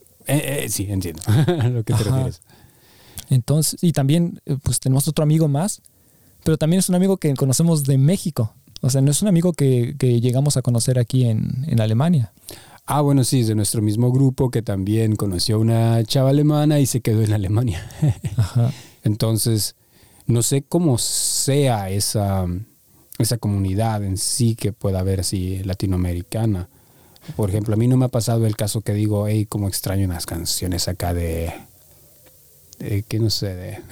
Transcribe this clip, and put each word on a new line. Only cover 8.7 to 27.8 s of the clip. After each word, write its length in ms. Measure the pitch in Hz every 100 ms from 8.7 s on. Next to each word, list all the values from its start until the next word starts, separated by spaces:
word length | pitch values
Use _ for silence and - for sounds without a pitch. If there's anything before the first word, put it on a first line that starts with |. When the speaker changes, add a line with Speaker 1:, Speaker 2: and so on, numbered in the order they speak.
| -
Speaker 2:
O 80 | 135
sea, 120 | 135
no 100 | 135
es 100 | 147
un 60 | 214
amigo 260 | 170 175
que, 420 | 170 139 127 117 143
que 240 | 127 120
llegamos 340 | 123 123 143 135
a 60 |
conocer 380 | 123 120 123 127
aquí 260 | 120 131 120
en, 400 | 110 50 123 156
en 140 | 117
Alemania. 500 | 110 110 160 170 110 _ - - - - -
Speaker 1:
Ah, 160 | 135
bueno, 240 | 143 139 123
sí, 160 | 135
es 60 | 113
de 80 | 110
nuestro 260 | 101 120
mismo 320 | 107 104 123
grupo 360 | 127 135 127 131
que 120 | 120
también 560 | 107 98 95 110 113 104
conoció 400 | 101 90 92 107
a 20 |
una 420 | 113 113 113 117 110
chava 240 | 139 131
alemana 500 | 143 151 151 151 147
y 60 | 135
se 160 | 123
quedó 200 | - 110
en 120 | 110
Alemania. 520 | 107 92 107 123 85 - -
<laughs> 360 | 156 - - -
Speaker 2:
Ajá. 340 | 104 120 117 - - -
Speaker 1:
Entonces, 720 | 107 104 113 110 - 110 101 - _ _ - _ -
no 160 | 120
sé 200 | 117 139
cómo 360 | - 170 175 117
sea 920 | - - - - - 139 139 113 95
esa, 560 | 101 - 113 101 95 90 87 107 _ _ _ _ -
esa 200 | 110 120
comunidad 680 | 104 101 95 95 113 107 101
en 120 | 95
sí 380 | - - 117 110
que 160 | 104
pueda 280 | 98 101 95
haber 200 | 92 95
así 420 | 90 98 92 95 95
latinoamericana. 1040 | 92 98 90 90 87 90 110 113 95 90 _ _ _ - - - 151
Por 140 | 104
ejemplo, 240 | 104 104
a 40 |
mí 100 | 107